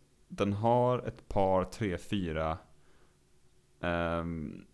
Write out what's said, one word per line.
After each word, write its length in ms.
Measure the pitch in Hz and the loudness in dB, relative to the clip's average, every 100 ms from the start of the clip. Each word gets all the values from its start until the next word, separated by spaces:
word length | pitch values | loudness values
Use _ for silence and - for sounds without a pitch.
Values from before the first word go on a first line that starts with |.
| _ _ - | _ _ -10
den 260 | - 101 | -2 0
har 460 | 101 117 123 123 123 | 2 2 4 2 0
ett 280 | - - - | -4 -8 -2
par, 360 | 101 95 95 87 | 2 4 4 0
tre, 320 | - 107 85 | -2 -2 -2
fyra, 600 | - 104 85 78 78 80 - - - - - _ _ _ - _ _ - | -2 -2 0 -2 -2 -4 -8 -20 -20 -20 -20 _ _ _ -20 _ _ -6
ehm, 840 | 87 85 85 85 85 82 71 50 - | -2 0 0 0 -2 -4 -6 -10 -16